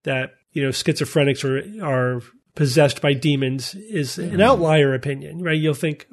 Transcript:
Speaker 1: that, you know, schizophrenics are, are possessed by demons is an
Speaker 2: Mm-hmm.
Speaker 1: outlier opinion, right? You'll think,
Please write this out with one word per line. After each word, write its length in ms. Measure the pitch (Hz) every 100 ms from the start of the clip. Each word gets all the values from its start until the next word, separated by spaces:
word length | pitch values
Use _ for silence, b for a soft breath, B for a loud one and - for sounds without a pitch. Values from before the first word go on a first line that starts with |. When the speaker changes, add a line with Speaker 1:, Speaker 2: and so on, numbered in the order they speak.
Speaker 1:
that, 300 | - 131 131 _ _
you 100 | 151
know, 80 | 139
schizophrenics 760 | 127 - 147 139 156 143 131
are, 400 | 139 135 196 220
are 380 | 165 131 127 127 - _ _
possessed 460 | - 143 127 143 -
by 120 | 143
demons 640 | 135 151 139 131 131 123
is 440 | 196 214 202 131 -
an 120 | 180
Speaker 2:
Mm-hmm. 100 | 185
Speaker 1:
outlier 540 | 220 240 160 156 139
opinion, 460 | 131 143 139 147 160
right? 160 | 175 156
You'll 160 | 156
think, 320 | 139 160 147 -